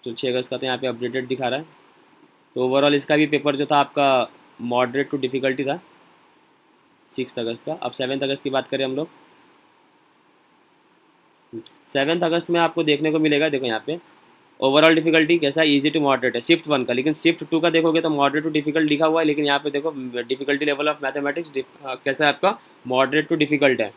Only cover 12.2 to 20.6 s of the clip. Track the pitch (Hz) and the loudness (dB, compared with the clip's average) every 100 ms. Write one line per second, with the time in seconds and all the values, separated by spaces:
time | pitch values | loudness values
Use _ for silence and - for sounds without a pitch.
12.2 | 170 170 170 170 165 165 156 143 156 156 | 0 -2 0 2 2 0 0 2 2 2
13.2 | 156 147 156 139 127 110 - 170 - _ | 2 2 2 0 -2 -4 -4 -10 -10 _
14.2 | _ _ _ _ 135 139 160 165 160 160 | _ _ _ _ 2 6 6 6 4 4
15.2 | 156 170 147 139 156 143 143 151 143 131 | 4 2 2 2 2 4 2 2 2 2
16.2 | 123 120 - 165 151 143 120 123 143 151 | 2 -2 2 2 2 -2 0 -2 -2 0
17.2 | 160 165 151 165 170 165 165 160 165 147 | 0 0 -2 0 2 2 2 2 0 2
18.2 | 139 147 156 151 147 151 156 147 160 160 | 2 2 -2 -2 -2 0 0 2 2 2
19.2 | 156 147 147 143 147 143 156 147 127 120 | 0 0 0 0 -2 -4 -6 -8 -8 -8
20.2 | 120 131 139 143 | -6 -6 -2 -2